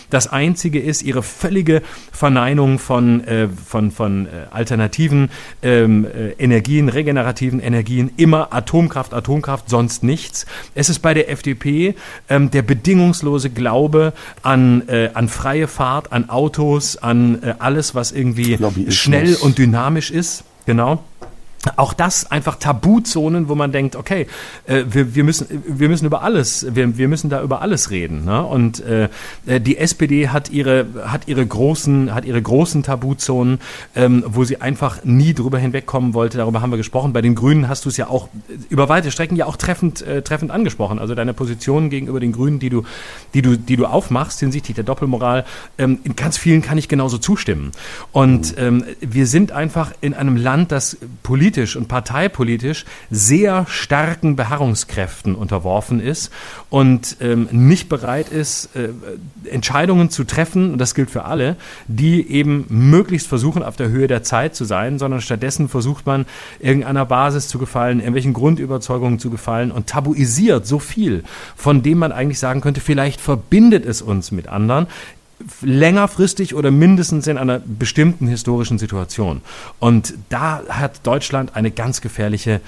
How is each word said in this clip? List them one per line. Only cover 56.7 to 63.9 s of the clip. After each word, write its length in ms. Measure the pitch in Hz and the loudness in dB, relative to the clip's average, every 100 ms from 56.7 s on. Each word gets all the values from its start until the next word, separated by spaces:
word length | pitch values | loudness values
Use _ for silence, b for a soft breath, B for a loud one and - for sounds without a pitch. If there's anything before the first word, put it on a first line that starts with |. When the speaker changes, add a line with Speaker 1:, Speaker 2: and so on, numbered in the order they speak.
| 139 135 123 - - | 2 4 4 0 -6
Speaker 1:
ähm, 280 | 120 117 113 | 0 0 2
nicht 380 | 120 131 180 - | 4 6 6 2
bereit 400 | 135 117 135 160 | -4 -4 -4 -4
ist, 400 | 156 147 - - 131 | -4 -4 -6 -8 -8
äh, 140 | 113 120 - - - - - | -8 -8 -14 -14 -16 -18 -8
Entscheidungen 600 | 131 - 139 175 185 170 | -6 -2 0 4 4 4
zu 140 | - 123 | 0 -4
treffen, 480 | 156 165 185 185 | -2 -2 0 0
und 40 | 127 | 0
das 160 | 123 | -2
gilt 160 | - 131 | 0 -2
für 160 | 117 82 | -4 -6
alle, 300 | 156 131 175 B B B | -2 -2 -4 B B B
die 420 | 110 156 170 - | 0 2 2 2
eben 360 | 143 147 143 131 | 0 2 0 0
möglichst 580 | 113 135 165 202 170 - | 4 6 6 4 -2 -2
versuchen, 360 | 127 143 165 | -2 0 -2
auf 120 | - - | -4 -4
der 140 | |
Höhe 160 | 117 | -2